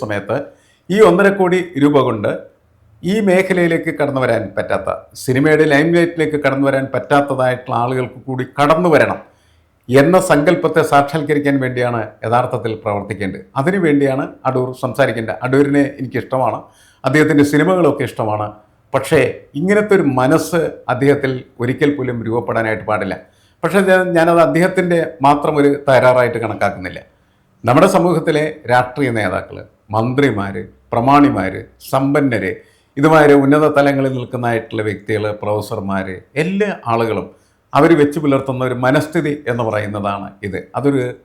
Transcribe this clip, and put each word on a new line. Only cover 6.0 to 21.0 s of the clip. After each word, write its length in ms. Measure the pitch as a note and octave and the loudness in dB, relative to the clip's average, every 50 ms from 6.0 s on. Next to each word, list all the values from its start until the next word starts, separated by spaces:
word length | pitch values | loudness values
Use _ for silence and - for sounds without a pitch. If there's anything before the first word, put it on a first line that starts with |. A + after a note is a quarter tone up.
| E3+ E3+ - E3 D#3 D3+ D3+ D3 D3 | 0 0 0 -2 -4 -2 -2 -2 -2
കടന്നു 220 | C3+ C3+ C3+ C#3 C#3 | -2 0 0 0 0
വരാൻ 160 | C3 C3+ C3+ B2+ - | 0 -2 -2 -4 -6
പറ്റാത്തതായിട്ടുള്ള 800 | B2 - - D3 C#3+ C#3+ C#3+ C#3 B2+ B2+ B2+ B2+ B2 - - A#2+ A#2 | -6 -2 0 2 2 2 0 -2 -2 0 -2 -2 -4 -6 -6 -4 -2
ആളുകൾക്ക് 380 | A#2+ B2 C3 B2+ B2+ B2+ - - - C3+ | -2 -2 -2 -4 -6 -6 -10 -14 -12 -10
കൂടി 160 | C3 B2 B2+ - - - | -8 -8 -8 -6 -2 0
കടന്നു 300 | C#3+ D#3 D#3+ F3+ F3+ F3 D3+ | 2 2 4 2 4 4 4
വരണം 240 | B2+ A#2 G2+ F#2+ - - _ _ _ _ _ _ _ _ _ _ _ _ - | 4 4 2 -2 -6 -10 _ _ _ _ _ _ _ _ _ _ _ _ 2
എന്ന 280 | B2 C#3 F3 E3 F3+ F#3 F3+ - | 4 4 6 6 4 2 4 4
സങ്കല്പത്തെ 520 | D#3 C#3+ C#3+ F3+ F3 E3+ - D#3+ - E3 D3+ - | 2 2 4 2 2 2 0 0 2 2 2 4
സാക്ഷാത്കരിക്കാൻ 680 | D3 C#3+ C#3+ C#3+ - D#3+ D3 C#3+ D3+ C#3+ C#3+ C#3+ C#3 C#3 C3 | 4 2 2 2 -2 -4 -2 0 -2 0 0 0 0 0 0
വേണ്ടിയാണ് 360 | B2+ B2 B2 B2 A#2+ A#2+ A2+ G#2+ G#2 - - - | -2 -2 -2 -2 -2 -2 -4 -6 -8 -10 -10 -4
യഥാർത്ഥത്തിൽ 480 | A2+ A2+ A#2+ B2 A#2 - A#2 - A2+ A2 G#2 - | 0 0 0 0 0 -4 -6 -4 -6 -6 -6 -4
പ്രവർത്തിക്കേണ്ടത്. 580 | A2 G#2 G2+ F#2+ G2+ A2 G2+ G2+ F#2+ F#2+ - - _ - C3 | -4 -4 -4 -4 -6 -6 -6 -6 -6 -8 -10 -14 _ -6 -4
അതിനുവേണ്ടിയാണ് 640 | C3+ E3+ F#3+ G3+ E3+ D#3 C#3+ C#3+ C#3 C3+ C3+ C3+ C3+ - - - - C3 | -2 -2 0 0 0 2 2 2 2 0 -2 -2 -6 -8 -10 -6 -4 -2
അടൂർ 200 | B2+ B2+ B2+ B2+ B2+ - | -2 -2 -2 -4 -6 -6
സംസാരിക്കേണ്ടത്. 540 | - A#2+ G#2 - C3+ - A2+ A#2 A2+ A2 F#2+ - B2+ | -8 -4 0 0 0 0 0 -4 -6 -8 -8 -6 -4
അടൂരിനെ 400 | B2+ C3 C#3 C#3+ C#3+ C#3 C#3+ C#3 B2+ - - | 0 2 2 2 2 2 0 0 -2 -4 -8
എനിക്കിഷ്ടമാണ്, 580 | C#3 A#2 - A#2+ G#2+ - C3 C3 B2+ A2 A2+ D3 - - _ _ _ _ _ _ - | -10 -6 -6 -6 -6 -4 -4 -2 -2 -2 -4 -6 -10 -16 _ _ _ _ _ _ -4
അദ്ദേഹത്തിൻ്റെ 380 | C3+ C3+ D3+ D3+ D3+ D#3+ C#3+ C#3 C#3+ | 0 2 2 2 4 4 4 4 4
സിനിമകളൊക്കെ 520 | D3+ D3 D#3 F3+ F#3 F3+ D#3+ D3 - - C3 A2+ | 2 0 2 2 2 2 2 2 0 0 -4 -6
ഇഷ്ടമാണ്. 400 | - - A#2 G#2+ G#2 G#2 G#2+ G#2 - - _ _ _ _ _ _ - | -6 -6 -4 -4 -4 -4 -6 -8 -10 -16 _ _ _ _ _ _ -4
പക്ഷേ 260 | C3+ - - D#3+ D3 B2+ - - - - _ - C#3+ | -4 -2 2 2 2 2 2 -2 -8 -16 _ -8 -4
ഇങ്ങനത്തെ 340 | E3+ F#3 G#3 G#3 G#3 G#3 G3+ F3+ | 0 0 2 2 2 2 2 2
ഒരു 60 | E3 C#3+ B2+ B2+ | 2 2 2 2
മനസ്സ് 400 | B2+ C3 D#3+ D#3 - - - E3+ D3+ B2 - - - - | 2 2 2 0 0 -2 -2 -2 -2 -4 -6 -8 -6 -6
അദ്ദേഹത്തിൽ 400 | B2+ A#2 | -2 0